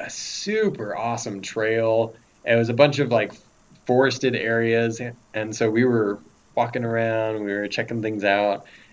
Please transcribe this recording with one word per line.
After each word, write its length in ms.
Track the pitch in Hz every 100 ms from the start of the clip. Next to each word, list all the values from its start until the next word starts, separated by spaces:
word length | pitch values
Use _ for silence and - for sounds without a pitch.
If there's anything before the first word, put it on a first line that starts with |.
a 100 | -
super 880 | - - - 196 220 208 - 104 87
awesome 460 | 117 117 117 98
trail. 720 | 92 110 110 113 113 113 113 - _ _
It 120 | - 117
was 140 | 113
a 40 |
bunch 240 | 120 147 139
of, 120 | 127
like, 220 | 113 104 - _ _ _ - -
forested 480 | 127 135 123 131
areas. 680 | 117 113 117 117 113 117 113 120 - _
And 200 | 110 107
so 160 | 104 113
we 140 | 110
were 400 | 127 117 104 101 - _ _ -
walking 280 | 120 127
around, 600 | 117 117 113 113 110 110
we 80 | 104
were 160 | 101 104
checking 340 | - 113 117
things 220 | 110 107
out, 400 | 101 101 104 - - - -